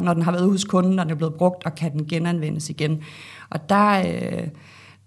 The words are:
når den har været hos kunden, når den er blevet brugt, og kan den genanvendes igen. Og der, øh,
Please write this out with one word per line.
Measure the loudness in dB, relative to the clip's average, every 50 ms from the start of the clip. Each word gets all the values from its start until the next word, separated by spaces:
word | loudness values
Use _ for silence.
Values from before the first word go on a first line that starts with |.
| 2
når | 2 2
den | 2 2
har | 2 2
været | 2 4 4
hos | 2 2 0
kunden, | 2 2 2 4 4 2
når | 2 0
den | 0
er | -2
blevet | -2 -2 -2 0
brugt, | 2 2 2 2 0 -4
og | -8 -6
kan | -4 -4 -4 -2
den | -4 -4
genanvendes | -4 -2 -2 -2 -2 -2 -2 -2 -4 -4 -4 -6 -8
igen. | -6 -4 -2 -2 -2 -4 -6 -10 -18 -18 -20 -20 -20 -20 -12 -8
Og | -8 -6 -2 2
der, | 2 4 4 4 4 2
øh, | 0 0 -2 -4 -4 -4 -4 -6 -6 -8 -10 -12 -18 -20 -20 -20 -20 -20 -20 _ _